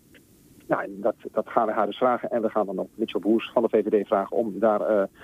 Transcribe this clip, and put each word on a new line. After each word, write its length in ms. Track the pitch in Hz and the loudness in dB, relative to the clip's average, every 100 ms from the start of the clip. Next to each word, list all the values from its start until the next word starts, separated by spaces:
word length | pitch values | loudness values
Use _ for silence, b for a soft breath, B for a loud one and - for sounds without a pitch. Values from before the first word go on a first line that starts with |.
| _ - _ - - - - | _ -20 _ -20 -20 -16 -4
nou, 160 | - | -4
en 140 | 95 98 | -4 -4
dat, 160 | 107 - - | -4 -4 -4
dat 160 | - - | -4 -2
gaan 180 | - 110 | 0 0
we 60 | |
haar 140 | 107 101 | 0 -2
dus 100 | 101 | 0
vragen. 340 | 123 120 110 | 0 0 -2
En 120 | 120 | -2
we 60 | 107 | 0
gaan 180 | 107 98 | 0 -2
dan 120 | 95 | -4
ook 120 | 95 | -6
Mitchell 260 | - 110 104 | -6 -4 -2
Boers 300 | 95 110 - | 2 2 2
van 80 | 123 | 0
de 60 | 113 | 2
V 160 | 110 | 2
V 180 | 104 104 | 2 0
D 40 | 98 | 2
vragen 300 | 101 98 110 | 0 0 -2
om 220 | 113 95 | -4 0
daar, 220 | 110 104 | 2 2
eh, 220 | 87 107 98 B | 2 0 0 B